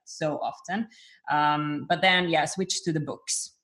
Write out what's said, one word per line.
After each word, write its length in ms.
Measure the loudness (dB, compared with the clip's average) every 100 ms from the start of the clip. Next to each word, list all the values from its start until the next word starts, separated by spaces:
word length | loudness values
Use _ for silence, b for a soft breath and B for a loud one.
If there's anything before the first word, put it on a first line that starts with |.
| -18
so 320 | -6 -4 -2
often. 500 | -6 -8 -8 -6 -6 B B B -2
Um, 560 | 2 4 2 0 -4 -2
but 140 | 4
then, 280 | 4 4 4
yeah, 160 | 2 0
switch 380 | -2 -4 -2
to 80 | -2
the 80 | -2
books. 520 | -2 -8 -6 -6 -6 _